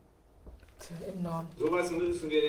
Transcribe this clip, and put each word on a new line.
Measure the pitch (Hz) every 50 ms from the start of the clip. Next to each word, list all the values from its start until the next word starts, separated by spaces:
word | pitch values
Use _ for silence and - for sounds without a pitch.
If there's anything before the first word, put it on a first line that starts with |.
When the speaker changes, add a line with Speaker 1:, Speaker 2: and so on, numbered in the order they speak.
| - - _ _ _ - - - - - - - - - - -
Speaker 1:
Das | - -
ist | 170 160 202 - 196 180
enorm. | 175 170 165 165 165 - - -
Speaker 2:
Sowas | - 156 175 180 170 175
müssen | 165 170 180 175 170 - 156 151
wir | 151 151 147